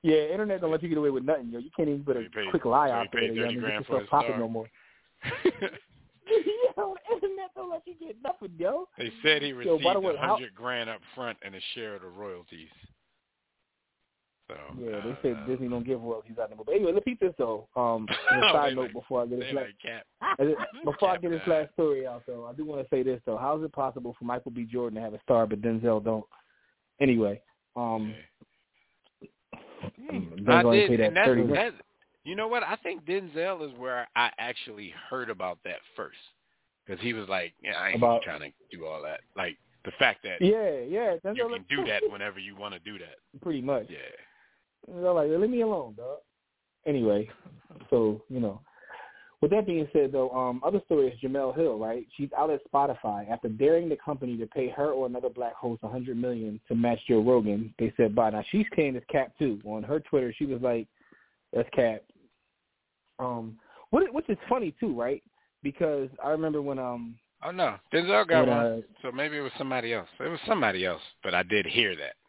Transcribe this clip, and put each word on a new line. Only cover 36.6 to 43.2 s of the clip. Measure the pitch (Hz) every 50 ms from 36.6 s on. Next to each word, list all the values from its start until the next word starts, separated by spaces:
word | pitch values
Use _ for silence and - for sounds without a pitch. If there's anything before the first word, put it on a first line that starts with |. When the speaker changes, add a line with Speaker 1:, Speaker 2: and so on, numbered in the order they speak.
| _ _ _ _ _
Speaker 2:
'Cause | - 95 87
he | 101 120 117
was | 113 101 95
like, | 95 92 87 85 _ _
"Yeah, | - - 95 82
I | 92 98
ain't | 95
Speaker 1:
About | 113 120 117 117 117
Speaker 2:
trying | - - 76 76
to | 76 71 _ _ _ _
do | - 87 80
all | 78 78 78
that." | 73 76 76 - _ _ _
Like, | 98 92 87 80 _ _ _ _ _ _
the | 98 - -
fact | 139 123 101 -
that | - 104 90 85
Speaker 1:
Yeah, | 180 185 214 220 214 185 151 131
yeah, | 120 131 170 214 240 214 180
Denzel | - - 190 214
Speaker 2:
you | 254 233 233
can | 233 233
Speaker 1:
is | - _
Speaker 2:
do | 294 - -
that | - 104 101 104 104
whenever | 101 98 101 104 95 98
you | 95 101 101
wanna | 98 101 101 95 87
do | _ 104 104 95
that. | 87 80 71 -